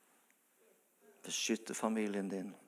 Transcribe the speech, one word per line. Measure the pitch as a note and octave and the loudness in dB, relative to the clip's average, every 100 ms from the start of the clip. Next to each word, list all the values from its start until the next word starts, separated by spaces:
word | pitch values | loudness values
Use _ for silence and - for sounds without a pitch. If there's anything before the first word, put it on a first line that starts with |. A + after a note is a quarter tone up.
| _ - _ _ _ _ - - _ _ - - | _ -20 _ _ _ _ -20 -20 _ _ -20 -14
beskytte | - - - A2 - - | -4 -2 2 0 0 0
familien | A2 A2 G#2 G2+ G2 | 2 2 2 0 0
din, | G2 F#2 E2+ | -2 -4 -10